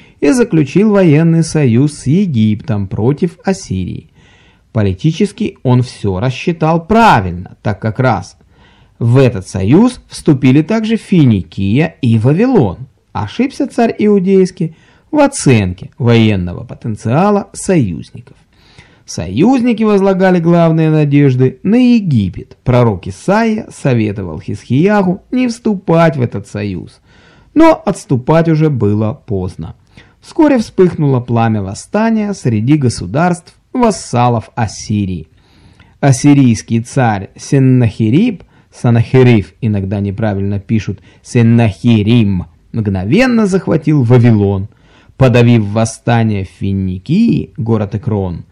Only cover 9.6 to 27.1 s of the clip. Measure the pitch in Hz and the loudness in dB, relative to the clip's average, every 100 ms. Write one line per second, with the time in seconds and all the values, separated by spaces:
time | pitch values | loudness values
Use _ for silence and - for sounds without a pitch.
9.6 | 95 160 247 - - - - 143 131 135 | 2 4 2 -2 -16 -6 -2 2 4 2
10.6 | 160 220 220 220 - 180 135 101 - - | 2 -2 -2 -4 0 2 4 2 -2 -6
11.6 | 98 120 165 - 120 113 120 160 247 247 | -2 0 -2 -2 0 2 2 0 2 2
12.6 | 107 82 131 _ _ 98 98 - 269 - | 0 -4 -16 _ _ -10 -8 -4 -4 -4
13.6 | 285 - 233 - 208 202 185 190 185 - | -6 -2 -2 0 0 2 2 2 2 -2
14.6 | 160 - _ _ _ 302 285 - 147 117 | -8 -10 _ _ _ 0 0 2 2 2
15.6 | 92 90 - - 120 117 110 98 87 87 | 0 -6 -12 -4 2 4 4 0 -4 -8
16.6 | - - 123 104 110 139 202 202 - - | -14 -14 -12 -8 -4 0 0 0 -4 -8
17.6 | - 180 107 82 - - - _ _ _ | -2 0 0 -4 -12 -20 -20 _ _ _
18.6 | _ _ - _ - - 85 101 208 269 | _ _ -20 _ -16 -10 -6 0 0 0
19.6 | 247 214 220 202 196 190 190 175 170 170 | -2 -2 0 0 0 2 2 2 2 2
20.6 | 165 160 156 156 147 143 143 127 131 - | 2 2 0 0 2 2 2 2 0 -2
21.6 | 185 233 247 240 196 123 95 - - _ | 0 2 4 2 2 0 -2 -6 -16 _
22.6 | - 123 120 92 92 - - 208 226 214 | 0 2 2 0 -8 -8 -2 0 0 -4
23.6 | - - 143 120 107 101 92 78 - 104 | -8 -6 -2 0 -2 -4 -10 -10 -10 -10
24.6 | - 127 190 208 185 180 - 254 254 233 | -4 0 2 2 0 -2 -4 -4 -4 -4
25.6 | - 196 - 165 165 151 120 101 101 104 | -4 -4 0 2 2 0 -4 -6 -10 -8
26.6 | 104 87 - _ _ | -6 -8 -12 _ _